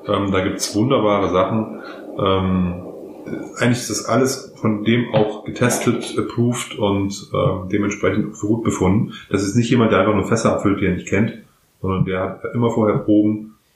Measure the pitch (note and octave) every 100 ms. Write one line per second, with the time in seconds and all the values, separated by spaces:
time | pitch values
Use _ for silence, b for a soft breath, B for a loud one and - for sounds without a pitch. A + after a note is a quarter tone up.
0 | - G2 G2+ F#2+ F#2+ F#2 - G#2 B2 C3
1 | G#2+ G2+ F#2 F2+ - A2 G#2+ B B B
2 | - - G2 F#2+ F#2+ F#2 F2+ F2+ - -
3 | - - - A2 - - A#2+ A#2 - G#2
4 | - A#2 B2+ - - - A2 G#2 A2 A#2+
5 | A#2+ G#2+ G#2+ - - A2 A#2+ - - -
6 | - F#2 - - A#2+ A#2+ - - G#2 G2
7 | G2 G2+ - G2 F#2+ F#2+ F#2 G#2 G2+ -
8 | F#2+ G2+ G#2 - G#2 A#2 G#2+ - F#2 G#2+
9 | - B B G2 G2 A#2+ A#2 B2 A2 G2
10 | G#2 G2+ - A2+ G#2 - G2+ - F#2 F2
11 | - G2 A2+ - B B _ _ F#2+ F#2+
12 | F#2 F#2 F#2+ F#2 A#2 A#2+ A#2 A#2 G#2+ -
13 | - G#2+ G#2+ G#2+ A2 - _